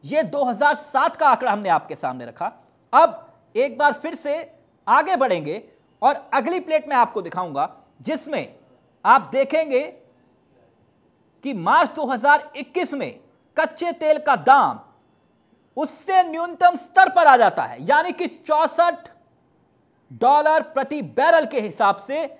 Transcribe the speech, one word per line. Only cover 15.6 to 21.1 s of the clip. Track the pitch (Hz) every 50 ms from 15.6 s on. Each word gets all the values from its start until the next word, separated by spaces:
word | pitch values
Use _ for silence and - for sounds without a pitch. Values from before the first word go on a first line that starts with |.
| _ _ _ -
उससे | 311 - - - - - 381 370 359
न्यूनतम | 339 311 320 339 349 349 339 359 349 349
स्तर | - - - _ - 381 370
पर | 381 359 330 302
आ | 269 247
जाता | 233 190 - - 135
है, | 113 120 117 131
यानी | 180 277 302 320 -
कि | 269 - 359 311
चौसठ | - - _ - 302 302 320 320 320 - 349 349 339 - - - _ _ _ _ _ _ _ _ _ _ _ _ _ _ _ _ _ _ _ _ 131
डॉलर | 113 - 247 277 294 302 311 311 320
प्रति | - 311 - 277 269 269 285 302
बैरल | 226 143